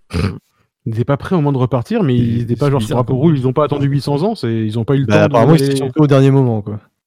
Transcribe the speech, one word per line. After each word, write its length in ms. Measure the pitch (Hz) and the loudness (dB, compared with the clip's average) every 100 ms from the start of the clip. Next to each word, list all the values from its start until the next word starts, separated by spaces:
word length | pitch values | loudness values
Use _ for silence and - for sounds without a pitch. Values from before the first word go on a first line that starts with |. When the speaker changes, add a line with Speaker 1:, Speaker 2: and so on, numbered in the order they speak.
| _ | _
Speaker 1:
Ils 800 | - 98 - - _ _ _ - | -4 -4 -6 -16 _ _ _ -8
n'étaient 120 | 110 | -4
pas 120 | 123 139 | -2 -2
prêts 200 | - 185 | -2 0
au 20 | |
moment 140 | 143 | 0
de 60 | 135 | 0
repartir, 440 | 127 127 - 226 | 0 -2 -2 -2
mais 140 | 156 123 | 0 2
Speaker 2:
C'est, 80 | |
Speaker 1:
ils 140 | 120 117 | 0 -2
n'étaient 180 | 117 117 | -4 -2
pas 100 | 143 | 0
Speaker 2:
c'est 40 | |
Speaker 1:
genre 80 | 135 | 0
Speaker 2:
bizarre, 160 | 107 120 | -2 -2
Speaker 1:
drapeau 160 | 120 | -2
Speaker 2:
quand 60 | 131 | 0
même. 100 | 165 | 2
Speaker 1:
rouge, 80 | 143 | 2
ils 60 | |
n'ont 80 | 127 | 0
pas 120 | 131 | -2
attendu 220 | 147 143 139 | -2 -2 -2
huit 140 | 143 | -2
cents 240 | 143 143 | -2 -2
ans, 100 | 196 | -2
c'est, 320 | 220 117 113 110 | -4 -4 -4 -4
ils 80 | |
n'ont 100 | 110 | -4
pas 120 | 110 139 | -2 -2
eu 40 | |
le 60 | 123 | 2
Speaker 3:
Bah, 120 | 104 | 2
Speaker 1:
temps 60 | 104 | 4
Speaker 3:
apparemment, 280 | 120 120 | 4 4
Speaker 1:
de 40 | 160 | 4
Speaker 3:
ils 100 | 139 | 2
se 60 | 135 | -2
sont 120 | 135 | -2
pris 100 | 156 | 0
au 60 | 147 | 4
dernier 240 | 135 135 | 6 4
moment, 300 | 135 127 110 | 4 2 -2
quoi. 180 | 101 104 - _ | -6 -12 -14 _